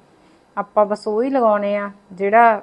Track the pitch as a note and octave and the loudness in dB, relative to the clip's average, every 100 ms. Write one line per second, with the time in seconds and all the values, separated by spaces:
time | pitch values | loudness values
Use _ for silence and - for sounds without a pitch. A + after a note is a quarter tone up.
0 | _ _ _ _ _ - G3 G#3+ G#3 G#3 | _ _ _ _ _ -12 -4 -2 -2 -2
1 | A3 G#3+ C4 C4+ A3+ G#3 G3+ G3+ G3+ G3+ | -4 -4 -2 0 2 0 -2 -4 -8 -14
2 | - F#3 G3 A3 A#3 G#3+ | -18 -6 0 4 4 2